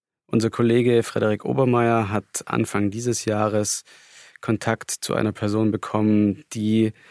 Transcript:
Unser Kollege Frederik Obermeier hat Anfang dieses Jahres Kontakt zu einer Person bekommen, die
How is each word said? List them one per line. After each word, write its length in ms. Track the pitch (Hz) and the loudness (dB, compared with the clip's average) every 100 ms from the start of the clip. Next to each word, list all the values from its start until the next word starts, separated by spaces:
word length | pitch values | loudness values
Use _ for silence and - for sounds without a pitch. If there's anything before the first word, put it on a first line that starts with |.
| _ _ _ | _ _ _
Unser 240 | 117 110 | 0 0
Kollege 540 | - 120 120 123 120 | 2 2 4 4 2
Frederik 400 | 110 110 107 107 | 2 0 0 0
Obermeier 680 | - 135 127 120 117 113 104 | -2 0 2 2 2 2 0
hat 140 | 104 - - - | -4 -6 -10 -6
Anfang 440 | 117 110 101 101 | -4 -2 -2 -2
dieses 340 | 107 123 110 | -4 -6 -4
Jahres 600 | - 107 107 104 104 - - - - - - - | -2 -2 0 0 -2 -4 -10 -20 -20 -20 -20 -10
Kontakt 500 | - 110 - 113 - | -4 -2 -2 -4 -6
zu 240 | - - | -8 -4
einer 160 | - 107 | -2 -2
Person 400 | - 104 107 110 | -2 -2 0 0
bekommen, 720 | 104 - 107 107 104 104 101 - | -2 -2 0 2 4 2 0 -8
die 380 | 110 107 110 110 - - | -4 0 2 2 -2 -16